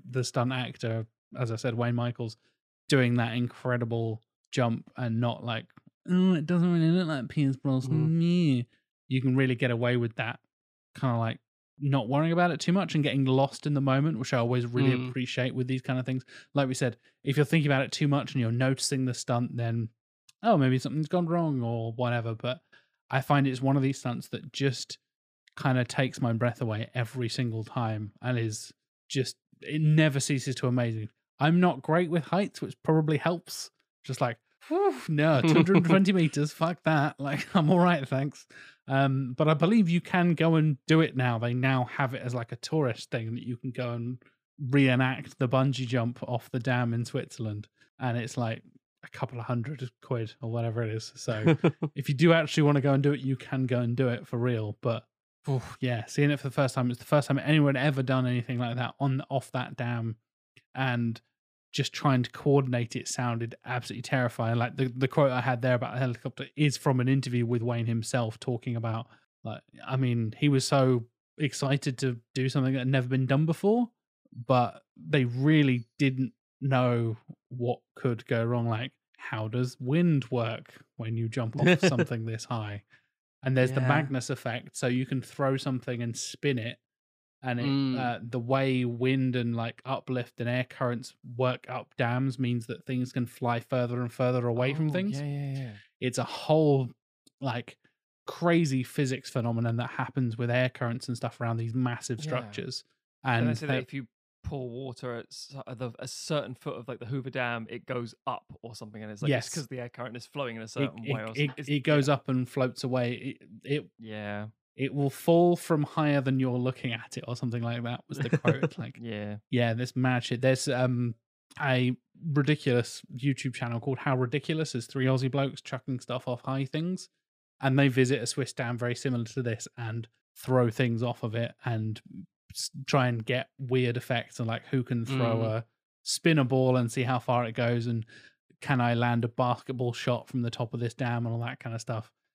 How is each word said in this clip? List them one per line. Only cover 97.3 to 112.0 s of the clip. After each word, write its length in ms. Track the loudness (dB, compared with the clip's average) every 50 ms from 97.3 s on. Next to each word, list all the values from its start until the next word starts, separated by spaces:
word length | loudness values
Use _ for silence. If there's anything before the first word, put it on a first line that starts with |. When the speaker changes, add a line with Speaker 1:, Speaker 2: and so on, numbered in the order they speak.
| _ -8
Speaker 1:
like, 360 | -6 -4 -4 -4 -8 -10 -16 _ _ _ _ _ _ _ _ _ -16
crazy 580 | -16 -10 -2 2 4 4 4 4 2 0 -2 -2
physics 460 | -4 -2 -2 -2 0 -2 -4 -8 -6
phenomenon 460 | -4 -2 -2 0 0 0 0 0 0
that 140 | 0 -2 -4
happens 480 | -4 -6 -6 -4 -2 -2 -2 -2 -2 -2
with 120 | -2 0
air 200 | 2 2 2 0
currents 400 | -2 -2 -4 -4 -4 -4 -6 -6
and 80 | -6 -6
stuff 240 | -6 -8 -6 -4
around 160 | -4 -2 -2 -2
these 160 | -2 -2 -2
massive 440 | 0 0 -2 -2 -4 -6 -6 -6 -6
Speaker 3:
Yeah. 40 | -4
Speaker 1:
structures. 640 | -4 -4 -4 -6 -6 -10 -10 -8 -8 -8 -10 -12 _ _ _ _ _ _ _ -2 0 2
Speaker 3:
And 100 | 2 2 2
they 20 |
Speaker 1:
And, 80 | 0 -2
Speaker 3:
say 100 | -2 -2
that 80 | -2
Speaker 1:
uh, 60 | -2
Speaker 3:
if 120 | -2 -6 -8
you 140 | -10 -10 -10 _ _ _ _ _ _ -12
pour 240 | -10 -8 -8 -8 -8
water 460 | -10 -10 -10 -10 -12 -10 -10 -10 -10
at 100 | -10 -12 -14
s-, 240 | -16 -18 -18 -16 -16 -16 -14 -14
at 100 | -10 -8
the, 120 | -8 -10 -8 -10
a 80 | -14 -12
certain 480 | -12 -12 -6 -4 -4 -4 -4 -4 -10
foot 200 | -12 -10 -10 -10 -10
of, 100 | -10 -12
like, 120 | -12 -12
the 60 | -10 -8
Hoover 220 | -8 -8 -8 -6
Dam, 380 | -4 -4 -2 -2 -2 -4 -6 -8
it 160 | -12 -14 -8
goes 300 | -6 -6 -6 -6 -8 -10 _ -8
up 200 | -8 -8 -8 _ -14 -20 -16
or 120 | -16 -14 -14
something, 280 | -14 -16 -14 -14 -14 -12
and 80 | -12
it's, 100 | -10 -2
like, 120 | 0 2 2
it's 140 | 2 0 -4
Speaker 1:
Yes. 0 |
Speaker 3:
'cause 180 | -8 -8 -8 -8
the 140 | -8 -10
air 80 | -10 -10
current 260 | _ -10 -10 -10 -10
is 100 | -12 -14
flowing 300 | -12 -8 -8 -6 -6 -6
in 60 | -8
a 40 | -12
Speaker 1:
It, 60 | -10
Speaker 3:
certain 320 | -4 -2 -2 -2 -2 -8 -6
Speaker 1:
it, 100 | -6 -4
Speaker 3:
way 100 | -4 -4
or 120 | -8 -2
Speaker 1:
it, 0 |
Speaker 3:
something. 180 | -2 -2 -2 -2 -6
It's, 120 | -6 -2
Speaker 1:
it 100 | -2 0
goes 260 | 2 4 4 4